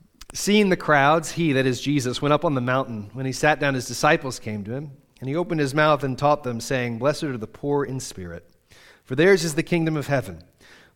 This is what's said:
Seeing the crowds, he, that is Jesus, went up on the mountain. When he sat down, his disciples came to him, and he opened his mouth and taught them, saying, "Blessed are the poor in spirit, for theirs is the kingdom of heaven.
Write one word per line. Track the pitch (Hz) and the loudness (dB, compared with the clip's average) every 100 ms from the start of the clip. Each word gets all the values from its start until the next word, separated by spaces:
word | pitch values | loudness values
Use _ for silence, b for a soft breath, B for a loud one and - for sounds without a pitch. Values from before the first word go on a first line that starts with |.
| _ _ - | _ _ -16
Seeing | - - 208 202 | -6 2 4 4
the | 175 | 2
crowds, | - 147 139 165 151 | 4 4 6 4 0
he, | - 165 | -2 2
that | 131 131 | 2 2
is | 120 | 0
Jesus, | 139 147 120 120 | 0 0 -2 -2
went | 143 | 0
up | 147 165 | 2 2
on | |
the | 135 | 0
mountain. | 123 131 127 110 101 | 0 0 -2 -8 -10
When | 123 131 | -8 -6
he | |
sat | 123 151 147 | 0 2 2
down, | 143 | 0
his | 135 120 | -2 -4
disciples | 120 151 156 135 - | 0 2 2 -2 -10
came | 113 107 101 | -8 -8 -8
to | |
him, | 131 151 135 _ _ | -10 -10 -16 _ _
and | 131 | -6
he | 151 | -6
opened | 175 160 | -2 -2
his | 139 | 0
mouth | 147 151 147 | 2 4 4
and | 139 123 | 0 0
taught | 143 147 | 2 2
them, | 131 113 | -2 -6
saying, | - 131 120 113 | -4 -2 -2 -2
"Blessed | 135 147 | -2 -2
are | 160 123 | -4 -6
the | 107 | -10
poor | - 143 143 | -8 -4 -2
in | 139 131 | -2 -6
spirit, | - - 87 85 - _ _ b b b | -10 -12 -14 -14 -18 _ _ b b b
for | _ 127 | _ 4
theirs | 180 190 | 6 6
is | 165 147 | 4 -2
the | |
kingdom | - 175 160 156 | 0 0 0 -2
of | 135 | 0
heaven. | 143 - 85 - _ b b b | -2 -2 -12 -18 _ b b b